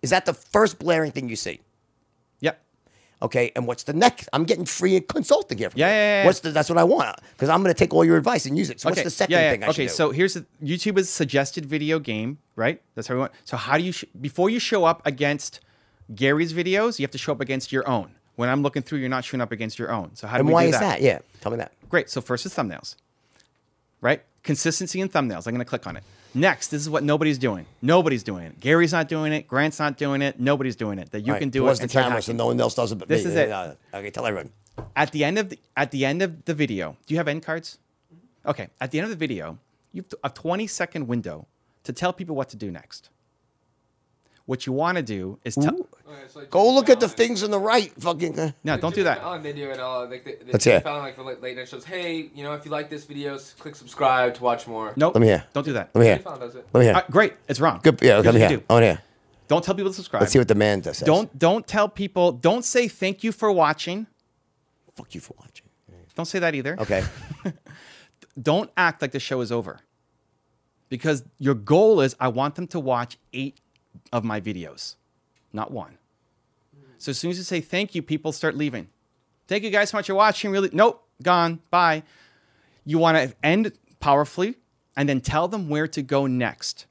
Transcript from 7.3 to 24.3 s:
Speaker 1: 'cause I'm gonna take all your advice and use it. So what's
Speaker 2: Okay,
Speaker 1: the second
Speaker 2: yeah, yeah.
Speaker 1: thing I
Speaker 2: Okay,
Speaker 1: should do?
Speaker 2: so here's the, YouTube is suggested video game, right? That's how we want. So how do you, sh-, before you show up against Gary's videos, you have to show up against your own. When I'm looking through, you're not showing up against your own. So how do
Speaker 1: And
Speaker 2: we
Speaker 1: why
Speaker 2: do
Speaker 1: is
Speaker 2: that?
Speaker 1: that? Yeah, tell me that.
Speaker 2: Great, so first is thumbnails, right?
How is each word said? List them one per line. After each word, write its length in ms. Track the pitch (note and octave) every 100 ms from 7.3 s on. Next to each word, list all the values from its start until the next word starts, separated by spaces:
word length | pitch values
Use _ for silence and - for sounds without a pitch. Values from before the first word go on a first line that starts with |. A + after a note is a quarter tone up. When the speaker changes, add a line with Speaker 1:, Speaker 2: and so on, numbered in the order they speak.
| -
Speaker 1:
'cause 100 | C#3
I'm 140 | E3+
gonna 100 | F#3+
take 180 | E3 F3+
all 140 | D#3 E3
your 100 | E3
advice 300 | D3+ A#3+ C3+
and 100 | C#3+
use 140 | G3+
it. 100 | -
So 100 | -
what's 100 | -
Speaker 2:
Okay, 60 | F3
Speaker 1:
the 40 |
second 220 | - F#3+
Speaker 2:
yeah, 80 | F3
yeah. 100 | D#3
Speaker 1:
thing 120 | A#2+
I 40 | A2
Speaker 2:
Okay, 40 |
Speaker 1:
should 80 | D3+ C3
do? 60 | -
Speaker 2:
so 160 | -
here's 240 | C3 F#3 F3
the, 100 | - _
YouTube 360 | D3 F3 G#3+ F#3+
is 100 | F#3
suggested 560 | - C#3 C#3 C#3 - C#3+
video 320 | D3+ D3+ D#3+
game, 400 | C3+ G#2+ A2+ D3 _ -
right? 240 | A#2 E3 _
That's 140 | - A2
how 80 | B2
we 40 |
want. 100 | C3+ -
So 140 | - A#2+
how 180 | A2+ D3
do 80 |
you, 80 | F3+
sh-, 120 | E3+ - -
before 300 | B2+ - F#3
you 80 | A#3
show 260 | - G#3+ E3
up 160 | E3
against 580 | D3+ C3 C#3+ D3 - - _ _ _ _ -
Gary's 400 | G#2+ C3+ D3 E3+
videos, 460 | D#3+ F3+ F#3+ A#3 -
you 40 |
have 80 | C#3
to 60 | -
show 140 | -
up 100 | C3
against 300 | C3 C3 -
your 180 | C3+ C3
own. 220 | A#2+ F2 _ _ -
When 140 | A#2+
I'm 120 | C3+
looking 220 | C#3+ C#3+
through, 160 | C3 D3
you're 100 | B2+
not 160 | C3 B2+
showing 160 | C3
up 100 | A#2
against 280 | A2 A2+ -
your 120 | A#2+
own. 200 | A2 E2 -
So 120 | G#2+
how 100 | B2
do 40 |
Speaker 1:
And 60 | C#3+
Speaker 2:
we 40 |
Speaker 1:
why 100 | E3 E3
Speaker 2:
do 40 |
Speaker 1:
is 40 | D3
Speaker 2:
that? 60 |
Speaker 1:
that? 200 | G3+ G#2
Yeah, 180 | C3+ F2+ - _
tell 100 | G#2+
me 60 | A#2
that. 140 | - _ -
Speaker 2:
Great, 220 | E3+ -
so 100 | -
first 240 | - B2 F#3+
is 80 |
thumbnails, 440 | - A2+ D#2+ - - _ _ _ _ _ _ _ _ _ _
right? 220 | A#2+ D3+ _